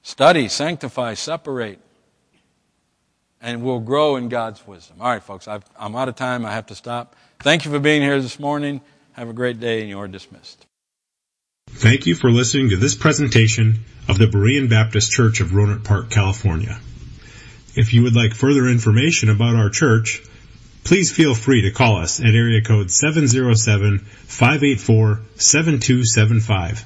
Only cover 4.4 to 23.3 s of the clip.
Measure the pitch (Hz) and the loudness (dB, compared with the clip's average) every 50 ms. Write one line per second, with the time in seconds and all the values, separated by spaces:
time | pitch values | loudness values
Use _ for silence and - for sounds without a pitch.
4.4 | 113 113 107 - _ 104 98 87 - _ _ 92 110 123 120 104 - - 98 95 | -6 -6 -10 -16 _ -20 -20 -20 -20 _ _ -8 -4 -4 -4 -4 -8 -16 -18 -18
5.4 | - 110 104 104 _ _ _ - 107 104 107 123 135 131 117 - 131 127 123 123 | -14 -14 -14 -14 _ _ _ -16 -14 -10 -8 -6 -6 -6 -6 -8 -6 -6 -6 -6
6.4 | 117 107 101 113 107 - 104 - _ 120 120 120 120 _ _ _ _ _ _ _ | -6 -8 -8 -10 -10 -12 -20 -18 _ -12 -12 -12 -12 _ _ _ _ _ _ _
7.4 | - 143 160 170 143 151 147 143 139 151 151 147 143 143 143 139 131 120 - - | 0 0 0 0 -2 -4 -6 -2 0 2 2 2 2 0 0 -2 -4 -6 -10 -10
8.4 | 147 143 147 147 147 143 143 131 _ _ _ _ _ _ _ - 120 117 113 120 | -8 -6 -6 -6 -6 -8 -8 -10 _ _ _ _ _ _ _ -16 -16 -14 -8 -6
9.4 | 123 123 120 113 117 117 113 113 107 104 98 98 104 98 95 92 - _ - - | -6 -6 -6 -6 -6 -4 -4 -4 -6 -10 -12 -12 -14 -14 -16 -18 -20 _ -20 -20
10.4 | _ - - _ _ _ _ _ _ _ _ _ _ _ _ _ _ _ _ _ | _ -20 -20 _ _ _ _ _ _ _ _ _ _ _ _ _ _ _ _ _
11.4 | _ _ _ _ _ - - - - 110 123 135 - 170 170 - - 127 117 120 | _ _ _ _ _ -20 -8 2 2 2 2 4 0 -2 -2 2 2 2 4 4
12.4 | 123 117 - 139 131 120 95 92 110 - - - - 156 147 - 151 123 - 120 | 2 0 0 0 0 0 0 0 0 -2 -2 0 0 0 0 2 -2 0 2 4
13.4 | 113 110 - - 110 110 110 - - - - - - - - 95 113 107 - 101 | 4 4 2 2 2 2 2 0 -4 -12 -20 -12 -4 -2 2 2 2 4 4 2
14.4 | 101 117 135 143 135 120 113 110 110 110 - 107 - - - - 120 113 110 - | 2 2 2 2 2 2 2 2 2 2 0 -2 -2 0 0 2 2 2 2 0
15.4 | 98 82 92 101 104 104 101 - - - 104 98 - - - 107 98 98 101 - | -2 0 2 2 2 2 0 -4 -2 -2 -2 -2 -2 -2 0 0 0 0 -2 -2
16.4 | - 98 80 80 104 113 - - - - - - - - - - - - - - | -2 -2 -2 -2 -4 -6 -8 -12 -14 -18 -20 -20 -20 -20 -20 -20 -20 -20 -20 -20
17.4 | - - - - - - - - 117 110 120 117 120 123 113 120 117 113 113 - | -20 -20 -20 -20 -20 -8 -2 -2 0 4 4 4 4 4 4 2 2 0 -2 0
18.4 | 131 139 143 139 127 127 123 120 110 110 107 117 135 165 165 - - 110 107 101 | 0 2 2 2 2 2 2 2 2 2 2 2 2 2 0 0 2 2 2 2
19.4 | 117 117 117 117 107 101 - - 160 135 110 110 113 - - - - - - - | 2 2 2 2 0 0 0 0 2 2 2 2 0 -4 -8 -10 -14 -20 -20 -20
20.4 | - - - - - - - - - - 175 196 180 - - - 165 147 123 110 | -20 -20 -20 -20 -20 -20 -20 -14 0 0 2 2 2 -2 2 2 2 2 2 0
21.4 | - 135 135 117 92 98 - - 131 117 101 87 82 82 - - 120 113 110 117 | 0 2 2 2 2 0 0 2 2 2 2 0 -2 -6 -6 0 2 2 4 4
22.4 | 117 117 113 107 110 110 110 104 98 90 - - 143 156 151 165 147 123 | 2 2 2 0 2 2 2 2 2 0 -2 0 0 0 0 2 2 2